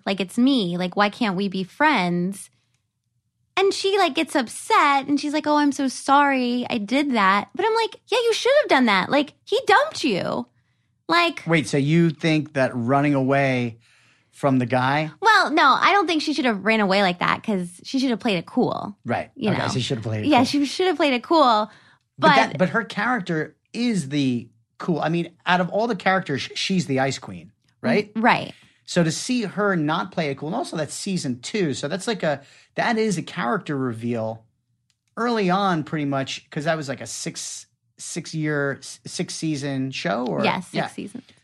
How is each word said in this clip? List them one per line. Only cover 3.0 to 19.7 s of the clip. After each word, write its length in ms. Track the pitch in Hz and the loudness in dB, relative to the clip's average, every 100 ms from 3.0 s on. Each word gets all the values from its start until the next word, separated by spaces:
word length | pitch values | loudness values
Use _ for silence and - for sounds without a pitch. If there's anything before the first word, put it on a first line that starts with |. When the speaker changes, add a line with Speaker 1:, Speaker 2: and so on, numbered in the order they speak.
| _ _ _ _ _ - | _ _ _ _ _ 0
Speaker 1:
And 160 | 392 | 0
she, 240 | - 392 392 | 0 0 2
like, 180 | 349 262 | 2 0
gets 200 | 320 302 | -2 -2
upset 720 | 226 - - 415 302 277 269 | -4 -6 0 4 4 2 2
and 120 | 285 | -2
she's 140 | 294 | 0
like, 120 | 302 302 | -2 2
"Oh, 100 | 294 | 2
I'm 140 | 294 | 2
so 160 | 277 269 | 2 -2
sorry 800 | - - 277 285 269 247 247 240 | -2 4 4 6 2 0 -2 -2
I 80 | 240 | -4
did 320 | 202 262 294 | 0 0 2
that." 380 | 233 190 202 196 - | 2 4 2 0 -2
But 100 | 427 | 0
I'm 100 | 453 | 2
like, 200 | 440 - - | -2 -6 -2
"Yeah, 100 | 466 | 0
you 140 | 466 | 2
should 200 | 427 466 571 | 2 2 4
have 80 | 480 | 4
done 160 | 302 240 | 4 4
that. 240 | 190 180 | 2 2
Like, 220 | 285 285 - - | 0 0 -6 -4
he 140 | 440 523 | 0 4
dumped 360 | 415 605 - | 4 4 -2
you." 440 | 294 190 - - 247 _ _ _ _ _ - | -2 0 -2 -4 -6 _ _ _ _ _ 0
Like 360 | 330 339 - - | 2 2 -2 0
Speaker 2:
Wait, 220 | 165 - | 0 2
so 80 | 147 | 0
you 320 | 139 165 165 | 4 4 4
think 440 | 147 165 156 135 | 2 0 0 0
that 180 | 139 127 | 0 0
running 400 | 127 117 139 147 139 | 0 0 2 4 2
away 640 | 131 139 139 127 120 113 _ _ _ _ _ | 2 2 2 0 -2 -8 _ _ _ _ _
from 280 | - 143 131 | -2 2 2
the 60 | 120 | 2
guy? 460 | 127 127 147 156 - | 2 2 0 -2 0
Speaker 1:
Well, 320 | 415 415 330 | 4 4 4
no, 220 | 311 294 240 | 4 4 6
I 140 | - | 4
don't 160 | 403 339 | 4 2
think 140 | 320 | 0
she 120 | 311 | -2
should 120 | 285 254 | 0 0
have 180 | 202 | 0
ran 160 | 202 220 | 2 2
away 220 | 202 196 | 4 4
like 180 | 190 175 | 2 2
that 240 | 170 - | -2 -2
'cause 380 | - 196 175 - | -2 -4 -4 -10
she 160 | - 269 | -6 -2
should 120 | 262 | 0
have 100 | 226 | 0
played 160 | 240 180 | -2 -2
it 80 | - | -2
cool. 500 | - 175 - - - - | 0 0 -2 -8 -10 -4
Speaker 2:
Right. 240 | 104 - - | -4 -6 -4
Speaker 1:
You 140 | 214 | -2
Speaker 2:
Okay, 100 | - | 0
Speaker 1:
know? 80 | |
Speaker 2:
so 60 | - | -2